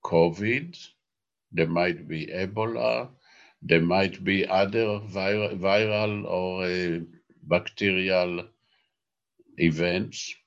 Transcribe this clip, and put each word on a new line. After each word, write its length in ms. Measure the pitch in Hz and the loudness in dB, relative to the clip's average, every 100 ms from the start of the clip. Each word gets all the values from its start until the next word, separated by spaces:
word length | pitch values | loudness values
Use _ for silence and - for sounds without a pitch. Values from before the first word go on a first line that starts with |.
covid, 720 | - 85 85 85 104 123 170 - - _ _ _ _ _ _ | 2 4 4 2 -2 -2 -4 -16 -20 _ _ _ _ _ _
there 160 | - 80 | -2 0
might 400 | 85 90 82 73 | 2 0 -2 -6
be 200 | 78 76 | -8 -6
Ebola, 840 | 90 95 107 113 117 120 120 123 - _ - - _ | -6 -6 -2 -4 0 0 0 -4 -14 _ -20 -20 _
there 200 | - 82 | 2 4
might 420 | 85 92 98 - | 4 2 2 0
be 240 | 95 98 - | 0 2 2
other 520 | 92 98 113 113 104 104 | 2 2 2 0 -2 -6
vir-, 500 | 95 95 104 104 95 | -4 -2 0 -2 -2
viral 720 | 95 101 110 107 107 104 101 | 2 2 2 0 0 -2 -4
or, 380 | 90 92 92 | -4 -2 -4
uh, 360 | 92 90 87 85 85 - _ _ | -2 -2 -2 -4 -6 -16 _ _
bacterial 1040 | - 87 - - 101 92 92 92 90 87 - _ _ _ _ _ _ _ _ _ _ - | 0 0 0 -2 0 0 2 2 2 -4 -8 _ _ _ _ _ _ _ _ _ _ 0
events 760 | 82 78 87 90 - - - - | 2 2 0 0 -2 -8 -12 -12